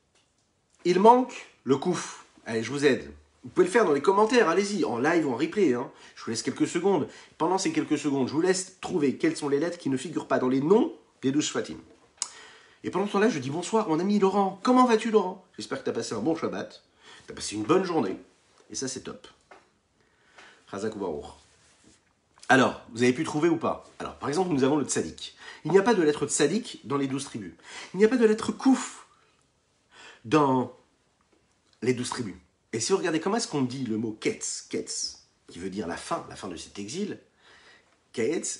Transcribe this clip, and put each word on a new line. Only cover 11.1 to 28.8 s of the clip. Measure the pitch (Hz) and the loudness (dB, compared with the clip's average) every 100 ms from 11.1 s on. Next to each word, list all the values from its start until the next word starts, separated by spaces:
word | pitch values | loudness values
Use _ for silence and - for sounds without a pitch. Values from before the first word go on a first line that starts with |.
| - | -6
des | 131 | -2
douze | 143 - | 0 -2
Shvatim. | 123 113 107 - - _ - - - - - - _ | -4 -8 -12 -16 -20 _ -12 -12 -12 -20 -20 -20 _
Et | - | -6
pendant | 185 208 | -4 0
ce | |
temps-là, | 202 - | 2 2
je | 143 | 0
dis | 127 | -4
bonsoir, | 160 175 220 208 | -6 -2 0 2
mon | 156 | 0
ami | 196 208 | 2 4
Laurent. | 190 202 190 - | 4 4 0 0
Comment | 254 254 247 | 4 6 6
vas-tu, | 220 226 | 4 4
Laurent ? | 214 185 - _ - | 2 0 -8 _ -16
J'espère | - 135 | -10 -6
que | 127 | -4
t'as | |
passé | 110 110 | -6 -6
un | 110 | -4
bon | 139 160 | -2 -2
Shabbat, | 117 98 - - _ _ - - - | -4 -6 -12 -16 _ _ -20 -20 -18
t'as | |
passé | - - 107 | -12 -10 -8
une | |
bonne | 104 185 | 2 2
journée, | 180 160 98 85 - _ _ _ - | 2 -2 -2 -6 -14 _ _ _ -14
et | 104 | -10
ça, | 131 | -8
c'est | - | -10
top. | 110 - - _ _ - _ _ _ _ _ _ _ - - _ - | -12 -16 -20 _ _ -20 _ _ _ _ _ _ _ -20 -20 _ -14
Chazak | 98 107 104 | -8 -6 -4
ou | |
Baruch. | 90 73 - - _ _ _ _ _ _ _ _ _ _ - | -6 -6 -10 -20 _ _ _ _ _ _ _ _ _ _ 2
Alors, | 131 110 - - | 4 4 0 -12
vous | 113 | 0
avez | 123 | 2
pu | 127 | 2
trouver | 160 151 170 | -2 0 2
ou | 160 | 2
pas ? | 104 76 - - | -2 -4 -10 -14
Alors, | 76 - | -14 -8
par | 120 | -4
exemple, | 160 180 | -2 0
nous | 139 | 2
avons | 131 151 | 2 2
le | 127 | 0
tzadik. | - - - - - - - | -4 -4 -10 -16 -18 -20 -12
Il | 151 | 2
n'y | 190 | 4
a | |
pas | 220 202 | 6 4
de | |
lettre | 151 147 143 | 2 2 -2
tzadik | - 147 214 - - | 0 2 0 -6 -16
dans | 110 143 | -6 -2
les | 135 | -2
douze | 135 - | -4 -8
tribus. | 117 90 - - - - 180 | -12 -12 -16 -20 -18 -10 2
Il | |
n'y | 220 | 4
a | |
pas | 254 | 6
de | 220 | 4
lettre | 214 - | 2 -2
kouf | - 269 247 | 0 4 4